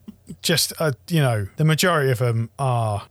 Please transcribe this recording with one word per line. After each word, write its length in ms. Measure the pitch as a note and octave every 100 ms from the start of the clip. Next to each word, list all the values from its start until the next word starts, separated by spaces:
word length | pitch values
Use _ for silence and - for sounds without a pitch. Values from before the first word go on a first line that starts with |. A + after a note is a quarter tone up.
| - - - -
just, 300 | - D#3 - -
uh, 140 | D#3+ B2 -
you 120 | E3
know, 260 | C3+ A2 G2 -
the 80 |
majority 460 | D#3 D#3 F#3 E3 C3+
of 100 | A#2+
'em 300 | B2 A2+ A#2 -
are, 480 | C3+ A#2+ A2 G2+ -